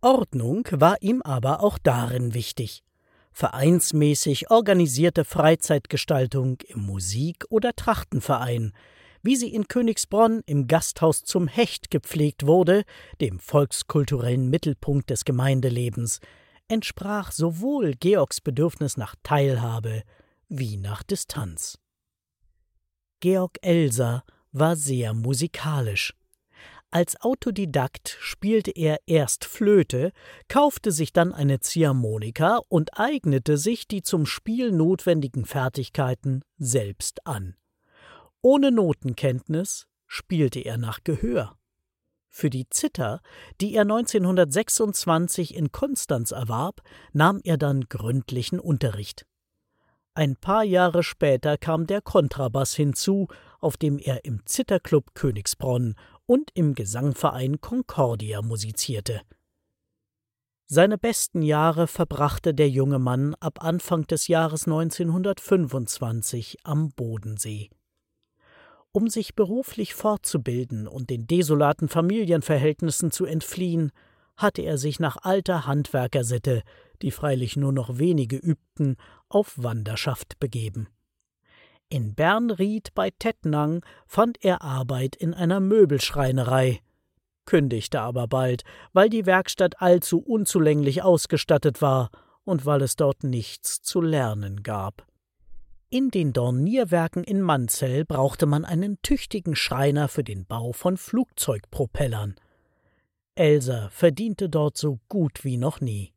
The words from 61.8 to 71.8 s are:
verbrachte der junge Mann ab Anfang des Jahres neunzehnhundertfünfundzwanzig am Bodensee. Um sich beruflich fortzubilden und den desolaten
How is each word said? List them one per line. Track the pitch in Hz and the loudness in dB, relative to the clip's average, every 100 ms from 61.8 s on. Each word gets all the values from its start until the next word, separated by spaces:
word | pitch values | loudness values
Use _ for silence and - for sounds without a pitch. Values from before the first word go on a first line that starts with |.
| 165 | -2
verbrachte | - 170 143 143 - 175 | 0 -4 0 -2 0 -2
der | 143 147 | 2 2
junge | 131 135 139 | 4 2 2
Mann | 127 123 143 156 | 0 0 -2 -4
ab | 160 - | -8 -6
Anfang | 165 175 - 170 151 | -4 -4 -2 -2 -2
des | 160 - | -4 2
Jahres | 170 160 156 - | 2 2 -2 -2
neunzehnhundertfünfundzwanzig | 156 165 - 170 170 190 196 - 196 151 135 117 - 120 113 - 123 110 - | 0 -2 -2 -2 0 -2 -4 0 2 2 -4 -6 -6 -4 -4 -6 -8 -10 -16
am | - 143 160 | -4 -2 -2
Bodensee. | - 117 113 107 104 113 107 104 _ _ _ _ _ _ _ _ _ - _ _ | -6 -8 -8 -10 -8 -8 -8 -12 _ _ _ _ _ _ _ _ _ -20 _ _
Um | 202 226 | -2 0
sich | 226 214 - | -2 -6 -2
beruflich | 190 226 269 - 208 | -2 0 -6 -8 -8
fortzubilden | - 214 208 - 160 123 123 127 113 107 | -4 -2 -2 -2 -4 -2 -6 -6 -8 -10
und | 131 123 | -10 -8
den | 127 113 | -8 -2
desolaten | 170 165 147 143 151 | 0 2 4 4 2